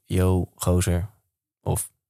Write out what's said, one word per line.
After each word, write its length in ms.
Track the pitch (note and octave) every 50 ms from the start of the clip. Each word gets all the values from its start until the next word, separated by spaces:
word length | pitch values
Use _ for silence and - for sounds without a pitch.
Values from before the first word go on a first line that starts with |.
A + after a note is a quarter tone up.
| _
yo, 460 | - G2 F#2+ F#2 F#2 F#2 F2+ F2 - _
gozer, 540 | - - F2+ F2+ F2+ F2+ - F2 F2 F#2+ - _ _ _ _ _ _ _ _ _ _
of 280 | - - - - - - _ _ _